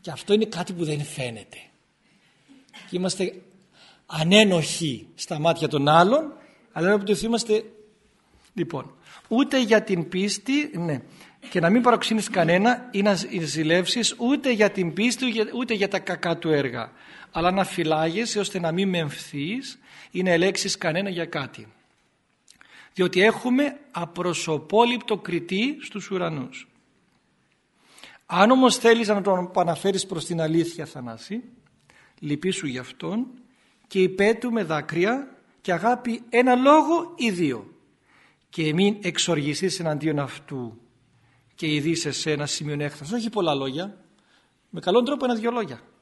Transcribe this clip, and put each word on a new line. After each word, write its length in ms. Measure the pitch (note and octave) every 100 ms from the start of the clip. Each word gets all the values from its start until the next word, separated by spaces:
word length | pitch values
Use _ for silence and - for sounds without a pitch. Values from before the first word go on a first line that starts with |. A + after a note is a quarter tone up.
| -
Και 60 |
αυτό 200 | C3+ -
είναι 120 | G#3+
κάτι 280 | A3 E3+ F3+
που 120 | F3
δεν 200 | D#3 D3
φαίνεται. 540 | D3 - B2 A2 F#2+ - - _ _ _ _ _ _ _ _ - _
Και 260 | - - F3+
είμαστε 460 | F#3 - F#3 - - _ _ _ - _ _
ανένοχοι 1000 | D#3 D#3+ G#3 G#3+ F3 D3 - E3 A2+ -
στα 240 | - - D#3
μάτια 300 | E3 D#3 D#3
των 200 | C#3+ C#3+
άλλων, 440 | D#3+ F#3 C#4 D#4 - - _ _
αλλά 300 | E3 F3 G#3 G3 G3+
είμαστε... 420 | A3+ A#3 A#3 G#3+ G#3+ - - _ _ _ _ _ _
Λοιπόν, 400 | - E3 C#3 - - - - _
ούτε 320 | A3 C#4 C4+
για 200 | A3+ A3
την 260 | G#3+ F3+ D#3+
πίστη, 640 | F#3 G3+ G3+ - C#4 D4 E3
ναι, 240 | E3+ C3+ - - - _ -
και 100 | F#3
να 100 | E3
μην 120 | A3+
παροξύνεις 480 | A#3+ A3+ - A3 G3+
κανένα 580 | F#3 E3 F3 A3 A#3+ -
ή 120 | G3+
να 120 | G3+
ζ-, 120 | F#3 G#3+ G#3
ζηλεύσεις 760 | D#3 D3 D#3 F3 F3+ A#3+ A3 -
ούτε 340 | A#3+ C#4+ C4+
για 180 | A3+ G#3
την 220 | G3+ F3
πίστη, 320 | D#3 A#3 A#3
ούτε 80 | B3+
για, 180 | A3 G#3+
ούτε 200 | A#3 B3+
για 140 | G#3+ G3
τα 100 | F#3+
κακά 380 | F#3 F3+ F3 E3
του 140 | E3
έργα, 420 | D3+ C3+ A#2+ A2+ - - - -
αλλά 200 | E3 F3
να 140 | G3
φυλάγεσαι 760 | F#3 - D#3 D#3 E3 F#3 A#3 G#3
ώστε 220 | G3 F#3
να 120 | E3
μην 160 | E3+ G3
μεμφθείς 880 | F3 D3+ - - C#3+ D3+ B3 C#4 - _ - -
ή 120 | F3+
να 80 | F#3
ελέγξεις 480 | E3+ F#3+ F#3+ G3 -
κανένα 300 | F3+ D#3+ G3+
για 160 | F3
κάτι. 440 | D#3+ D#3+ C3 - A2 _ _ _ _ _ _ _ _ _ _ - -
Διότι 280 | - F3+ F3+
έχουμε 580 | G#3 A3 B3+ B3 C#4+ - -
απροσωπόληπτο 1300 | - E3+ E3+ F3 E3 - D3+ D3+ G#3 A#3+ A#3+ - G#3
κριτή 600 | - F3 E3+ F#3+ B3+ D4
στους 280 | - G3+ -
ουρανούς. 580 | F#3+ E3+ D3+ B2+ - - _ _ _ _ _ _ _ _ _ _ _ _ - - - -
Αν 240 | F3 G#3+
όμως 260 | C4 B3+ -
θέλεις 320 | A3+ A#3 G#3+
να 140 | G3+
τον 280 | F#3+ F#3 F3+
αναφέρεις 520 | F#3 F3 D#3+ G3 F#3+ -
προς 180 | E3
την 160 | - E3+
αλήθεια, 460 | D#3 E3 E3 - D3
Θανάση, 560 | C#3+ B2 A2+ - G#3+ - _ _ _ _ _ _ _
λυπήσου 480 | D3+ D3 F#3 F3+ D3
γι' 120 | B2+
αυτόν 480 | B2 - E3 G#3 B3 - _ _ _ _ _
και 160 | F#3+
υπέτου 500 | F#3 F#3+ G3+ A#3 A#3+
με 100 | A3+
δάκρυα 720 | E3+ D#3 D3+ D#3+ F#3+ C4 C#4 - _ _
και 120 | -
αγάπη 500 | E3+ G#3+ A#3+ A#3+ A#3 -
ένα 260 | A#3 B3+
λόγο 600 | B3 C4+ D4+ D4 E4+ F4 -
ή 140 | A#3
δύο. 440 | F3 D#3 A#2 G#2 _ _ _ _ _ _ _ _
Και 260 | - D#3
μην 220 | D#3 G3+ G#3+
εξοργιστείς 800 | F3+ - - D#3+ C#3+ C#3+ F#3 F3
εναντίον 380 | E3 D3 D#3 D3
αυτού 640 | C3+ - - C#3 A#2 G#2+ _ _ _ _ _ _ _
και 200 | - D#3+
ειδείς 320 | D3+ D3+ D#3+ D3+
εσένα 400 | B2+ D#3+ D3 D3
σημείων 340 | - D3 D3
έκθρασης. 340 | D3 - C#3+
Όχι 160 | A#3+ A3+
πολλά 240 | G#3+ E3+
λόγια, 500 | C#3 C3+ C#3 G3 G3+ _ _ _ _ _ _ _
με 100 | E3+
καλόν 240 | F#3 A3
τρόπο 200 | B3 C#4+
ένα-δυο 260 | C4 A#3 A#3
λόγια. 300 | A#3+ F#3 A#2 _ _